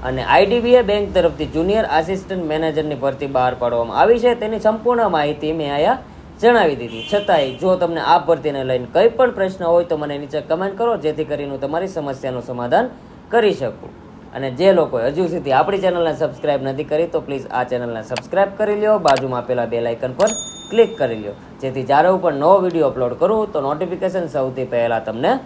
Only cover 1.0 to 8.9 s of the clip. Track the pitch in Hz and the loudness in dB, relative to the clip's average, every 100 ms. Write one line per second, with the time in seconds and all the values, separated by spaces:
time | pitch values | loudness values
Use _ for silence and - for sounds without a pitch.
1 | 202 185 165 151 147 151 175 214 208 147 | 0 2 2 0 -4 -2 0 0 2 0
2 | 160 190 190 190 165 156 160 151 151 139 | 0 -4 -4 -6 -2 -2 0 -2 -4 -2
3 | 135 131 143 135 127 123 123 120 117 104 | -4 -4 -4 0 0 0 -2 0 -2 4
4 | 185 233 240 240 214 220 214 226 233 240 | 4 6 4 2 -2 0 0 0 0 2
5 | 220 160 147 151 151 160 147 143 170 262 | 2 2 0 -2 -4 -4 -2 0 2 0
6 | - - - - 226 240 180 135 120 113 | -4 -20 -20 0 4 6 4 0 -6 -10
7 | - 202 202 175 135 127 185 185 175 165 | -2 -2 2 2 2 0 0 2 0 0
8 | 123 175 147 165 151 139 131 127 120 | 4 4 4 0 2 -2 0 -2 0